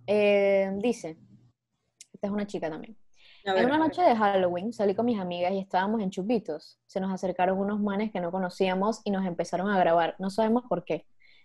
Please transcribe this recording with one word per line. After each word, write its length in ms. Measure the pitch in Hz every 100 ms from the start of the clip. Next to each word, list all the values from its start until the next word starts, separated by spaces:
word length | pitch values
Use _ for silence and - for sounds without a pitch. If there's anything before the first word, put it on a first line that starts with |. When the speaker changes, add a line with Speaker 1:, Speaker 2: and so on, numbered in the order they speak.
| -
Speaker 1:
Eh, 640 | 208 208 202 196 196 196 196
dice, 420 | 240 233 160 160 - - _ _ _ _ _ - -
esta 160 | - 202
es 40 |
una 140 | 208 202
chica 240 | 175 165
también. 260 | 156 - - - _ - - 196
Speaker 2:
A 40 |
Speaker 1:
En 60 | 190
Speaker 2:
ver, 80 | 247
Speaker 1:
una 80 |
Speaker 2:
a 40 | 302
ver. 100 | 311
Speaker 1:
noche 140 | -
de 120 | 349 226
Halloween 560 | 208 196 180 175 214
salí 220 | 226 202
con 100 | 196
mis 140 | 240 214
amigas 340 | 180 175 175
y 60 | 196
estábamos 420 | 190 180 196 226
en 100 | 190
Chupitos. 680 | 190 196 240 - 151 - _ _
Se 140 | 196
nos 120 | 190
acercaron 460 | 185 185 175 180 190
unos 220 | 202 208
manes 300 | 208 196 214
que 80 | 185
no 100 | 175
conocíamos 680 | 185 180 - 185 185 202 -
y 60 | 208
nos 160 | 190 190
empezaron 420 | 170 170 170 196
a 100 | 196
grabar. 360 | 170 170 165 -
No 120 | 190
sabemos 320 | 196 220 240 -
por 160 | 175
qué. 220 | - 156 - _ _ _